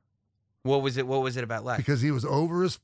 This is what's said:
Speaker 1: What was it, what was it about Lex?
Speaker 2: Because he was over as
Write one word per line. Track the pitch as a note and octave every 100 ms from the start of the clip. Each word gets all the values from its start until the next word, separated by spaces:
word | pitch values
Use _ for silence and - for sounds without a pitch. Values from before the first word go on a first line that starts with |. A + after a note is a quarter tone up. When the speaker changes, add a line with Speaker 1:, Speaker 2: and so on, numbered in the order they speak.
| _ _ _ _ _ _
Speaker 1:
What | C3 C#3
was | C3+ B2+
it, | B2+
what | C3+
was | C3 B2
it |
about | A2+ A2+
Lex? | B2 A#2
Speaker 2:
Because | B2 C3+
he | D3
was | C3
over | A2+ C#3 E3 F3
as | F#3 -